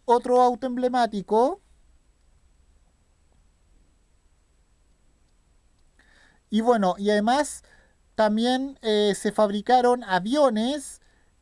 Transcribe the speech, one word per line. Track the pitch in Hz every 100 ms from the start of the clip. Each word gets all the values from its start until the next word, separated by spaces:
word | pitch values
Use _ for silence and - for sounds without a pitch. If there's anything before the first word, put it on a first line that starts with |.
| -
otro | 240 240 247
auto | 247 247 262
emblemático. | 247 254 247 202 208 180 214 262 392 _ _ _ _ _ _ _ _ _ _ _ _ _ _ _ _ _ _ _ _ _ _ _ _ _ _ _ _ _ _ _ _ _ _ _ _ _ _ _ _ _ _ _ _ _ _ _ _ _
Y | 214
bueno, | 226 233 190 180
y | 202
además | 208 214 269 285 - - _ _ _ _ -
también, | 214 214 240 254 269 269
eh, | 226 214 208 190
se | 214
fabricaron | 208 208 208 202 254 247 247
aviones, | 220 185 196 294 269 214 233 294 - - _ _ _ _